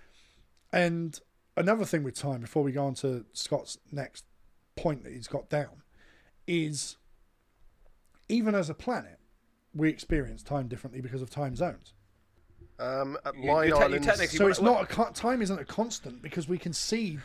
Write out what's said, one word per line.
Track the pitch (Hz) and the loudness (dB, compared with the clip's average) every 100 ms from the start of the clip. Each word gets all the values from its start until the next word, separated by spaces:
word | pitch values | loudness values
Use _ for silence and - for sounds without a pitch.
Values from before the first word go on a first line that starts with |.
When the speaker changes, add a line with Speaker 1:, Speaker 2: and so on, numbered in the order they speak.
| - - - _ _ _ - | -20 -20 -20 _ _ _ -2
Speaker 1:
And | 180 175 170 165 - _ _ _ - | 2 2 2 -4 -8 _ _ _ 0
another | 175 226 196 | 2 2 2
thing | 165 | 0
with | 135 - | -2 -4
time, | 139 127 | -4 -4
before | 113 156 | -2 0
we | 139 | 0
go | 131 139 | 0 -2
on | 127 | -2
to | 139 123 - | -2 -4 -6
Scott's | - - 143 - - - | -10 -2 -4 -4 -14 -10
next | 143 135 - - _ - _ _ - | -8 -8 -12 -20 _ -20 _ _ -4
point | 170 135 | -2 -2
that | 131 | -8
he's | 127 113 | -14 -6
got | 139 - | -8 -2
down, | 147 139 - _ - - - _ _ - | -2 -2 -10 _ -20 -20 -20 _ _ -2
is | 170 151 143 - - _ - _ _ _ _ - _ - _ _ _ - | -2 0 -4 -8 -12 _ -20 _ _ _ _ -20 _ -20 _ _ _ -2
even | 233 220 202 | 0 2 2
as | 160 | 0
a | |
planet, | 151 - 220 95 - _ _ _ _ _ | -4 -4 -4 -6 -20 _ _ _ _ _
we | 151 156 | 0 0
experience | - - 156 123 113 | 0 -2 -2 -2 -8
time | - 143 123 | -6 -4 -4
differently | 117 131 127 | -8 -10 -10
because | 123 131 | -8 -8
of | 127 | -8
time | 147 139 123 | -6 -4 -2
zones. | 170 104 - - _ _ _ _ _ - - - | -2 -4 -16 -20 _ _ _ _ _ -20 -20 -8
Speaker 2:
Um, | 123 135 139 151 139 | -4 -2 -2 -4 -6
at | 139 | -4
Speaker 3:
You, | |
you | 135 | 4
Speaker 2:
Line | 156 | 6
Speaker 3:
te-, | 160 | 6
you | 147 | 8
Speaker 2:
Islands | 143 143 143 | 6 4 4
Speaker 3:
technically | - 175 - | 4 2 4
Speaker 1:
So | |
Speaker 3:
won't | 202 | 6
Speaker 1:
it's | 180 | 6
not | 214 226 | 6 6
a | 190 | 2
co-, | - 220 | 0 -2
time | - 226 254 | 0 0 0
isn't | 196 185 | 0 -2
a | 139 | -4
constant | - 226 - 139 123 | -2 -2 -4 -10 -12
because | 156 175 151 | -8 -6 -2
we | 180 | -4
can | 175 | -2
see | - - 226 208 147 | -4 -2 0 -2 -4